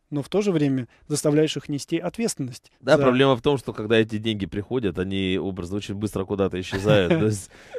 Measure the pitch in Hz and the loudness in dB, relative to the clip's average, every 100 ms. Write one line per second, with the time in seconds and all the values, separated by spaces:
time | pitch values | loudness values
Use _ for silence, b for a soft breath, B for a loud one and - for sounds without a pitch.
0 | _ 143 - 185 208 165 147 131 117 _ | _ -8 -2 0 0 2 2 0 -4 _
1 | - 147 156 151 156 143 - 147 - 165 | -6 -2 2 4 2 0 -6 -8 -4 -6
2 | 175 - 233 - 131 123 - _ 120 151 | -4 -4 -4 -4 -8 -10 -18 _ 2 4
3 | 135 123 139 123 147 139 - 113 107 113 | 6 6 6 4 2 0 -2 -6 2 4
4 | 113 110 110 107 95 104 101 127 107 82 | 4 0 -4 -4 -4 -6 -6 -2 -2 -2
5 | 92 98 95 95 85 95 87 101 - 101 | -2 -2 0 0 -2 -6 -6 -6 -6 -6
6 | 107 - 95 101 95 90 92 98 101 107 | -4 -4 -4 -2 -2 -2 -6 -2 2 4
7 | 90 165 107 104 - B B | 4 2 0 -2 -6 B B